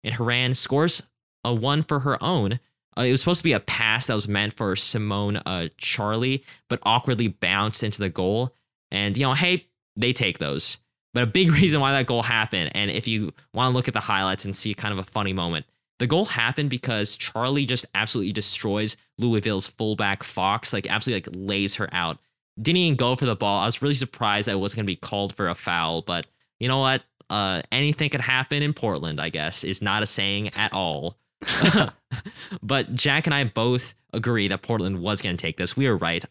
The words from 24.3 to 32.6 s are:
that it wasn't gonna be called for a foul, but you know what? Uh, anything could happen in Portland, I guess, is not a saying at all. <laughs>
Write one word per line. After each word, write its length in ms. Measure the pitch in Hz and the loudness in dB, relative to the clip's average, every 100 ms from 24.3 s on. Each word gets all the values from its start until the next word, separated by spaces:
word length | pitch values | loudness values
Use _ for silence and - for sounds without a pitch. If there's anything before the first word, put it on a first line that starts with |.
| 104 104 | 2 0
that 60 | |
it 60 | 98 | 0
wasn't 180 | 98 110 | -2 -2
gonna 60 | 101 | -4
be 80 | 90 | -4
called 360 | - 101 98 - | -4 -4 -4 -2
for 120 | 92 | -4
a 60 | 87 | -2
foul, 460 | - 87 82 82 | -2 0 0 -2
but 260 | - 87 - _ _ _ | -4 -6 -6 _ _ _
you 80 | 123 | 0
know 100 | 135 | 2
what? 240 | 131 131 - _ - | 2 0 -4 _ -6
Uh, 320 | 104 98 90 - | -2 0 -2 -2
anything 360 | 123 147 147 147 | 0 2 0 -2
could 120 | 139 | -2
happen 400 | 120 131 131 143 | 0 0 0 -2
in 100 | 147 | -2
Portland, 460 | - 113 80 80 76 | -2 -2 -2 -4 -4
I 80 | 80 | -4
guess, 340 | 80 76 - 80 | -4 -4 -4 -4
is 160 | 92 | -2
not 220 | 104 104 | 0 0
a 20 | 107 | 0
saying 440 | - 98 101 104 - | 0 -2 -2 -4 -2
at 180 | 107 | -2
all. 440 | 95 90 73 80 - _ _ | 0 -2 -2 -6 -10 _ _
<laughs> 500 | - - - 202 - - _ - - - - 190 | -2 4 6 6 2 -4 _ -12 -12 -16 -14 -10